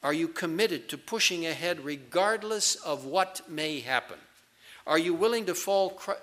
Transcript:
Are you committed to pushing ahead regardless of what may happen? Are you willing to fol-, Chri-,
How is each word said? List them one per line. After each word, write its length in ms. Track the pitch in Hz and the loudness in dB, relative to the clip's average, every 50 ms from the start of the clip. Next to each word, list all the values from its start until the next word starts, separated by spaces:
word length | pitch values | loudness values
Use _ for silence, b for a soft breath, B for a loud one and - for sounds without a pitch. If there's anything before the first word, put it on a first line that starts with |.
| - | -2
Are 100 | 139 151 | 0 2
you 140 | 160 165 | 2 0
committed 640 | 160 165 - 180 170 160 175 220 220 175 139 - - | -2 -2 -2 -2 -2 2 2 2 2 2 -2 -6 -8
to 80 | 151 | -10
pushing 480 | 135 - - 226 220 - - 185 170 165 | -10 -8 -6 -2 2 2 2 2 0 -2
ahead 400 | 165 151 139 160 175 175 156 135 | -2 -2 -2 0 -2 -2 -2 -4
regardless 920 | 147 147 139 131 117 - 175 190 208 220 220 208 214 220 208 202 - - | -8 -8 -8 -6 -2 2 2 4 4 2 0 -2 -4 -2 0 0 0 0
of 300 | - - 165 147 135 131 | 0 -2 -4 -4 -4 -4
what 360 | 135 147 190 185 185 - - - | 0 2 2 2 2 -2 -12 -12
may 320 | - 160 151 156 156 156 - | -10 -6 -4 -4 -2 -4 -4
happen? 380 | 117 123 131 123 - - 90 - - - _ _ _ _ B B B B B B B | -2 0 0 0 0 -2 -16 -16 -18 -20 _ _ _ _ B B B B B B B
Are 100 | - 151 | 2 2
you 160 | 160 165 175 170 | 4 4 2 2
willing 320 | 165 202 226 233 226 214 | 4 4 2 2 2 0
to 80 | 180 165 | -2 -2
fol-, 380 | - - 196 196 196 190 185 | -2 0 2 4 4 4 2
Chri-, 280 | 190 - - - - - | -2 -8 -6 -6 -6 -6